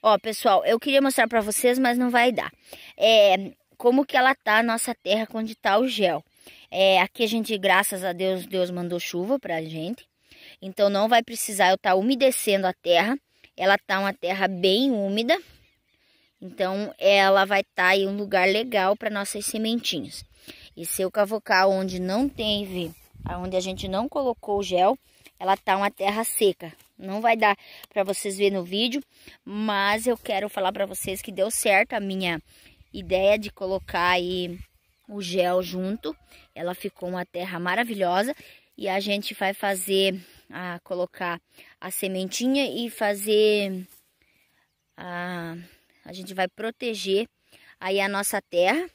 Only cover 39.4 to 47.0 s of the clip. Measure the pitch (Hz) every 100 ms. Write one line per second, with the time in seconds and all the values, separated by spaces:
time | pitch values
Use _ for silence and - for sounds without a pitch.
39.4 | 196 196 202 190 190 190 196 185 - _
40.4 | _ 135 180 175 _ 180 180 - 180 170
41.4 | _ _ - _ 180 - 190 185 185 -
42.4 | 247 277 262 135 233 - 208 202 208 208
43.4 | 214 208 196 185 185 _ _ _ _ _
44.4 | _ _ _ _ _ - 180 175 180 175
45.4 | 165 170 175 _ _ _ - 185 185 190
46.4 | 185 - 220 - 247 214